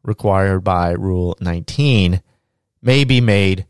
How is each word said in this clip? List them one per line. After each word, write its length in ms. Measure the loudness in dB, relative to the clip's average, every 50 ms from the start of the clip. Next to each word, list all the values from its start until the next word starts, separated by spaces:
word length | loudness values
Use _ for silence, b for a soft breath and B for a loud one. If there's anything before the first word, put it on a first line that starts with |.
required 600 | -8 -8 -6 -2 0 0 2 2 2 0 0 -2
by 280 | 0 -2 0 0 0 -2
Rule 480 | -2 -4 -2 -2 -2 -2 -2 -4 -4 -4
nineteen 840 | -6 -6 -6 -6 -8 -6 -4 -2 0 2 2 2 2 2 0 -2 -4 _ _ _ _ _ _ _ _ _ _ _
may 220 | -2 0 2 2 2
be 180 | 2 2 2
made 460 | 2 2 2 2 2 0 0 -2 -6